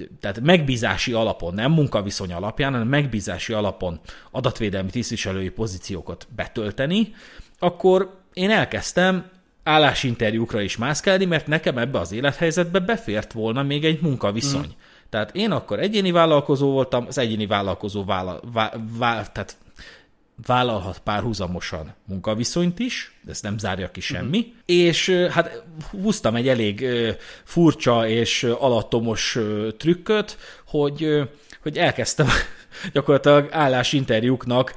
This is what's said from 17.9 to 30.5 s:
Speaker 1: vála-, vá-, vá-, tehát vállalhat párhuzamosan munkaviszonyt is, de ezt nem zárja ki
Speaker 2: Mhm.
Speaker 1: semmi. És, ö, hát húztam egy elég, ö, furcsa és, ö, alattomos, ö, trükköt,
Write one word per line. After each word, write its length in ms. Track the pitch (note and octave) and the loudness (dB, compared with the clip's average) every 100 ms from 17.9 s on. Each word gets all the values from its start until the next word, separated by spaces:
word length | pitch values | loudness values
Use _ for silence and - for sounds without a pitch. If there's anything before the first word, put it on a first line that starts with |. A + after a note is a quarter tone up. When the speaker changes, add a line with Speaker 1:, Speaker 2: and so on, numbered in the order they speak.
| G2+ | -6
Speaker 1:
vála-, 380 | F#2+ F#2+ F#2 E2 - | -2 -2 -4 -8 -6
vá-, 200 | A#2 A2 A2+ A2 A2+ | -2 -2 -4 -10 -2
vá-, 340 | A#2+ A2+ G#2 | -2 -2 -6
tehát 260 | - G2 - - - - - _ _ _ - A#2 | -10 -10 -14 -20 -20 -20 -20 _ _ _ -10 0
vállalhat 520 | B2 B2 G#2+ F#2 F2+ | 2 2 -2 -6 -8
párhuzamosan 960 | - G#2 A2+ G#2 F2+ F2+ - E2 D#2 - - | -4 -2 -2 -4 -4 -6 -8 -10 -12 -16 -10
munkaviszonyt 720 | F#2+ G2 A2 A#2+ E3+ F3 F3 | -6 -4 -2 -2 0 0 -2
is, 400 | B3 - - _ | -6 -6 -10 _
de 100 | - | -14
ezt 120 | - | -10
nem 140 | - G#3 | -6 -4
zárja 340 | G#2+ F#2 - | -4 -4 -6
ki 80 | - | -8
Speaker 2:
Mhm. 120 | - F2 | -8 -6
Speaker 1:
semmi. 360 | A2+ G3 A#3 - - | -2 -2 -2 -8 2
És, 420 | F3 F3 E3 - | 4 4 4 2
ö, 200 | F#3 F3 | 2 2
hát 340 | E3+ E3 A#2 - D#3+ - | 0 -2 -8 -16 -16 -12
húztam 440 | G3+ G3+ - A2+ A#2 | -4 -2 0 0 2
egy 120 | B2+ | 2
elég, 340 | B2 G#2+ G2+ | 2 0 -2
ö, 280 | B2+ A#2+ A2+ G2 - - | -2 0 -2 -4 -12 -20
furcsa 640 | - E3+ E3 - C3 A#2 A2+ | -4 4 6 6 4 4 4
és, 360 | A2+ A#2 - | 2 2 0
ö, 100 | B2 A#2 | 0 2
alattomos, 760 | C3+ A#2 - A#2+ A#2 G#2 - B2 | 2 2 2 0 0 -2 -2 -2
ö, 340 | G#2+ G#2+ A2 G#2+ | -2 -2 -4 -2
trükköt, 600 | D#3 E3+ - G#3+ G#3 - - | 0 0 0 -2 -2 -12 -20